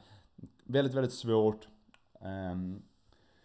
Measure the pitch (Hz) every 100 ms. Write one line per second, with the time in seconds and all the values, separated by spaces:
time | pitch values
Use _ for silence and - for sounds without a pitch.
0 | - - _ - - _ - 127 139 131
1 | 127 - 120 113 107 107 - _ _ _
2 | _ - 95 95 92 90 90 98 - _
3 | _ _ _ _